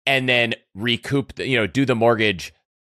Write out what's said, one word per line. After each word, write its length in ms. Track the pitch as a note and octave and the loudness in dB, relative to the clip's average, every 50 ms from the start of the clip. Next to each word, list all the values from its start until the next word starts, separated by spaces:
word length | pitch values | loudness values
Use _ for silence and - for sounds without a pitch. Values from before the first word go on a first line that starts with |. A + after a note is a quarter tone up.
| _ | _
and 240 | C#3 C3+ C3+ C3 B2+ | 0 0 0 2 2
then 260 | B2+ B2 A#2+ A#2 A#2 - _ _ _ | 2 2 2 0 -2 -8 _ _ _
recoup, 640 | F#2+ G#2 A#2+ A#2+ A2+ - - C#3 C#3+ - - - | -8 -4 -2 -2 -2 -2 -4 -4 -4 -4 -4 -8
the, 120 | - F2+ B2 | -8 -4 -2
you 100 | C3 A#2+ | 0 0
know, 100 | G#2+ F#2+ | 0 0
do 180 | - B2+ C#3 | 0 -2 0
the 80 | B2 B2+ | 0 0
mortgage 600 | A2+ A2+ A#2 A#2 G#2+ A2 G#2+ G2 E2+ - - - _ _ _ _ _ | 2 4 2 4 4 2 0 0 -2 -8 -16 -18 _ _ _ _ _